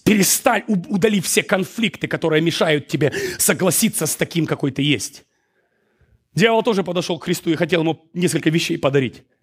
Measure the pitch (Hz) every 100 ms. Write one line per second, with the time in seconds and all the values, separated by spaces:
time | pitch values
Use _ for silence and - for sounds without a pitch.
0 | - 208 180 - 262 208 - 190 - 196
1 | 226 202 - 196 - 190 175 - 214 -
2 | 160 156 160 156 165 - 175 147 - 139
3 | 147 131 131 - - 170 180 - 226 -
4 | 156 - 160 165 151 143 143 135 147 120
5 | - - _ _ _ _ _ _ _ _
6 | _ _ _ 151 226 226 240 196 180 175
7 | 165 165 - 165 170 156 160 170 160 156
8 | _ 180 175 151 160 165 - - 139 139
9 | 123 - _ _